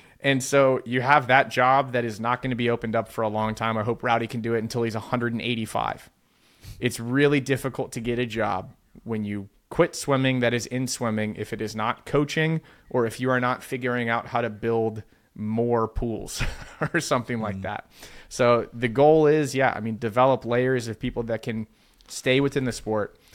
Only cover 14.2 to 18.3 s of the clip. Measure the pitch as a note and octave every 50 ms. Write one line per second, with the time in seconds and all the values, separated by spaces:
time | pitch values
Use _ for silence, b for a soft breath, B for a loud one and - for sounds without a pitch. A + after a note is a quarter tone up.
14.2 | - A#2+ B2+ A#2 A#2+ A2+ G#2+ G2+ A2+ A#2 A#2 A2+ A2+ A2 A2 A2 - _ _ _
15.2 | _ _ - - G#2+ G#2+ A2 A#2 A#2+ A#2+ A#2+ A2+ A2+ A2 - - A#2+ A#2 G#2+ -
16.2 | G2+ - - - - - - - - - - - D#3 - - D#3+ - - C#3+ B2
17.2 | A2 - A#2+ A2+ A2 G#2 F#2+ F#2+ F#2+ G#2 G#2 - - _ B B B B B B
18.2 | B B